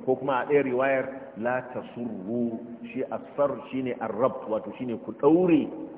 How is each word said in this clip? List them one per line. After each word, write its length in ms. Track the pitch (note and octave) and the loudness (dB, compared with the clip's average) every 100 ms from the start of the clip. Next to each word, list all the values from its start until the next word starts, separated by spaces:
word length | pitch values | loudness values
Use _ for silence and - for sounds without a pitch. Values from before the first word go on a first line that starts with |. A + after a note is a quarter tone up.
Ko 120 | A#2+ B2+ | 0 0
kuma 240 | C#3+ B2+ | 2 0
a 60 | B2+ | 4
ɗaya 160 | D3 | 4
riwayar, 420 | C3 B2 C3+ C3+ C3 - - - | 4 2 2 2 0 -6 -12 -6
"La 240 | A#2 B2+ | -2 -2
tasurru," 960 | B2+ A2 - - A#2 G#2 F#2 A#2+ A#2 A2+ - - | -4 -8 -10 -8 -8 -6 -4 -2 -2 -4 -10 -12
shi 180 | - B2 | -10 -6
asar 540 | - A2+ - - C#3+ B2 - | -4 -6 -6 0 0 0 -6
shine 300 | C3 B2+ A#2 | -4 -2 -2
arrab, 480 | A2+ G#2 B2+ - - | -4 2 2 2 -4
wato 260 | G#2+ G#2 | -4 -4
shine 200 | G#2 B2+ A2+ | -8 -6 -6
ku 120 | - | -6
ɗaure 520 | A2 C#3+ E3 F#3 D#3 A2 - - | 2 6 8 8 6 4 -4 -10